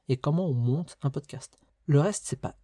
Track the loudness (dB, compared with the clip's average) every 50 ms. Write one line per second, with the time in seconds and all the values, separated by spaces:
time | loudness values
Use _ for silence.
0 | _ -4 -2 -2 0 0 0 0 0 0 0 0 2 2 0 0 -2 -6 -8 -6
1 | -4 -4 -4 -4 -8 -12 -14 -16 -16 -18 _ _ _ _ _ _ _ 4 4 4
2 | 4 4 0 -4 -6 -8 -8 -6 -6 -8 -10 -10